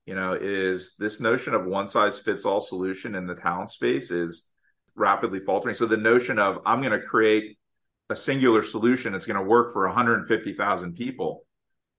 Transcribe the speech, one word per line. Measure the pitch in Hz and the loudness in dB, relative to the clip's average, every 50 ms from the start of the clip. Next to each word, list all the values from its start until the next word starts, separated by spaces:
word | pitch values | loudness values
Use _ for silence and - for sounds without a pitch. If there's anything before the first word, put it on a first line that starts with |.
| - | -14
You | - 92 | -10 -6
know, | 95 92 92 92 | -4 -4 -2 -2
is | - - 98 101 95 95 92 92 90 90 - - | -2 -2 -4 -2 -2 0 0 -2 -2 -6 -10 -10
this | - 101 107 - - | -6 -6 -4 -4 -2
notion | 117 113 120 131 - - 113 | 0 0 0 0 0 -2 -2
of | 104 90 | -2 -2
one | 90 92 98 101 | -2 -4 -4 -4
size | 101 - 117 104 101 101 - | -2 0 2 2 2 0 -2
fits | - 110 98 98 - | -4 -4 -4 -2 0
all | 101 98 104 | 0 0 0
solution | - - 95 92 92 95 92 - - 117 101 | -2 -4 -6 -4 -4 -4 -4 -6 -8 -8 -8
in | 95 90 | -6 -6
the | 90 87 | -8 -8
talent | - - 87 87 90 98 - | -4 -4 -4 -2 -2 -6 -8
space | - - 127 120 135 139 135 - | -8 -4 -2 0 0 0 -2 -4
is | 87 87 85 82 85 - - _ _ _ _ _ _ _ _ _ - | -4 -2 -2 -4 -6 -10 -16 _ _ _ _ _ _ _ _ _ -6
rapidly | 104 104 101 101 - - 101 95 95 | -2 0 2 2 2 0 -4 -4 -4
faltering. | 95 - 95 104 110 123 101 | -2 0 -2 0 0 -2 -2
So | - 117 | -2 0
the | 110 113 107 | 0 0 2
notion | 107 113 120 123 120 - 131 107 | 4 4 4 4 4 2 0 2
of, | 101 98 92 87 - | 2 2 0 -2 -2
"I'm | 101 113 123 | 0 0 0
gonna | 135 127 107 101 - | 0 0 -2 -2 -2
create | - - 113 110 107 107 107 107 - - _ _ _ _ _ _ _ _ _ _ - | 0 2 4 4 6 4 4 2 -2 -12 _ _ _ _ _ _ _ _ _ _ -8
a | 110 | -6
singular | - - - 135 135 131 123 113 107 101 | -4 -2 -2 0 4 4 6 6 6 4
solution | - - 110 107 120 131 123 - 113 98 | 2 -2 0 2 2 2 2 0 -4 -6
that's | 92 - | -6 -6
gonna | - 104 98 95 | -2 -2 0 2
work | 95 113 120 117 120 - | 4 4 4 4 4 0
for | 104 95 | 0 0
a | 92 92 | 0 2
hundred | 120 120 117 117 104 - | 2 2 2 2 0 2
fifty | - 113 110 - 98 95 | 0 0 0 0 -4 -4
thousand | - 98 101 95 90 90 87 85 | -2 0 0 0 0 -2 -8 -8
people," | 92 120 131 127 - 90 76 - - - _ _ _ _ _ _ _ _ _ _ | -8 -8 -8 -6 -4 -4 -4 -6 -8 -14 _ _ _ _ _ _ _ _ _ _